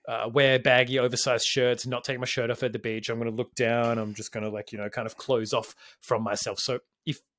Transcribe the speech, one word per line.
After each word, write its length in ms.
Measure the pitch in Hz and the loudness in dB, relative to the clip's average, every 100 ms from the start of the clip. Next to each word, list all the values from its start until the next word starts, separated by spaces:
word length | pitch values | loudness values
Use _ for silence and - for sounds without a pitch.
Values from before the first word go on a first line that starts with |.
| - | -8
uh, 200 | 113 113 | -6 0
wear 260 | 127 135 131 | 4 6 6
baggy, 400 | 135 127 127 131 | 6 6 6 2
oversized 460 | 123 120 139 120 - | 2 2 0 0 2
shirts, 400 | 139 123 120 127 | 2 2 2 -2
not 160 | 123 | -6
take 140 | - 127 | -4 -4
my 60 | |
shirt 260 | 127 - 117 | -4 -2 -2
off 120 | 117 | -2
at 100 | 127 | -2
the 60 | 110 | -2
beach. 300 | 113 110 107 | -4 -4 -4
I'm 100 | 117 | -4
gonna 120 | 117 | -4
look 240 | 113 120 | -4 -6
down. 440 | - 117 117 117 117 | 0 2 2 2 0
I'm 160 | 107 | -4
just 180 | 104 - | -8 -10
gonna, 160 | 113 107 | -6 -6
like, 240 | 107 - | -6 -8
you 60 | 107 | -8
know, 100 | 104 | -8
kind 180 | 123 110 | -6 -8
of 100 | - | -8
close 360 | - 123 107 | -2 0 2
off 220 | 120 110 - - - | -2 -2 -10 -20 -20
from 220 | - 117 | -2 -2
myself. 360 | 110 104 - 98 | 0 -2 -4 -4
So 220 | - 123 - _ | -4 -4 -8 _
if 160 | - - - | -8 -8 -10